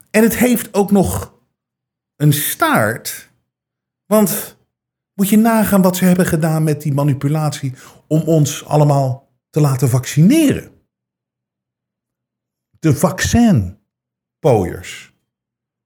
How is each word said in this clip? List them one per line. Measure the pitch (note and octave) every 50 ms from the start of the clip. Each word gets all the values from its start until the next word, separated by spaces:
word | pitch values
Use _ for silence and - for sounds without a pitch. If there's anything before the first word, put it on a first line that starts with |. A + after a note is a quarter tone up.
| _ _
En | - G#3 A3+
het | A3+ A3+
heeft | - - B3 A#3+ - - - -
ook | G3 G3+ G3
nog | G3+ G3+ E3+ - - - - - _ _ _ _ _ _ _ _ _ _ _ _ _ _ _ _ _
een | - C#3+ D3+ D3
staart. | D3+ - - - - - D#4 C#4+ F3+ A2+ G#2 A2+ - - - - - - _ _ _ _ _ _ _ _ _ _ _ _ _ _ _ _
Want | - G3 G#3+ G#3 E3 - - - - - _ _ _ _ _ _ _ _ _ _ _ _
moet | - G3 F#3
je | G#3+
nagaan | G#3+ A3 A#3 A3+ A3+ G#3 F3+ G3+ G3 F3+
wat | F#3 F3+
ze | - F#3
hebben | F#3 F3+ F3+ F3+
gedaan | F3+ - E3 D#3+ D#3+ D#3 D#3+ D#3
met | D#3+ D3+ D3+ -
die | D#3 C#3
manipulatie | C#3 C#3+ D3 C3+ B2 - C#3 D3+ D#3 D#3 D3 C#3+ - - C3 B2+ - - - - _ _
om | - D3+ D#3
ons | E3 D#3 E3 D#3 D3 - - - -
allemaal | - D3 D3+ D3 D3 C#3+ C#3 C#3 B2+ B2+ - _ _ _ _ _ _
te | - D#3
laten | D3+ C#3+ C3+ B2+ C#3 C3
vaccineren. | A#2+ B2+ B2 - - D3 D#3 F#3+ C#4+ E4 D#4+ C4 B2+ E2 - - - _ _ _ _ _ _ _ _ _ _ _ _ _ _ _ _ _ _ _ _ _ _ _ _ _ _ _ _ _ _ _ _ _ _ _ _ _ _ _ _ _
De | - D#3+ C3+
vaccinpooiers. | - - F3+ F#3 - - - - A#3 A#3+ A3+ F#3+ B2 F#2 F2 - _ _ _ _ _ _ _ _ _ _ _ _ _ - D3 B2 G#2+ F#2 E2+ - - - - - - - - _ _ _ _ _ _ _ _ _ _ _ _ _ _ _